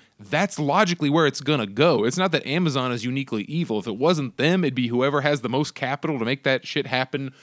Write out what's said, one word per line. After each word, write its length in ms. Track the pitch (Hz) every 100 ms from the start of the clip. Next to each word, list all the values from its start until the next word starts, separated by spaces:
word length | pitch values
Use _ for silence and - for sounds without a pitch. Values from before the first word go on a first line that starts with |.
| _ _
that's 380 | 98 147 202 -
logically 520 | 143 175 196 175 143
where 160 | 160 151
it's 140 | -
gonna 260 | 139 147 107
go. 380 | 104 165 123
It's 120 | 113 180
not 120 | 185
that 140 | 156 -
Amazon 460 | 160 170 135 127
is 120 | 120
uniquely 380 | 120 135 127 110
evil. 340 | 101 156 151 104
If 80 | 110
it 80 | 104
wasn't 400 | 156 165 131 -
them, 280 | 147 185
it'd 100 | 151
be 140 | 127 120
whoever 340 | 120 135 143
has 180 | 147 147
the 80 | 117
most 260 | 131 147
capital 440 | - 127 143 160 135
to 60 |
make 200 | 113 135
that 220 | 139 131 -
shit 200 | 151 131
happen 460 | 127 127 139 135 -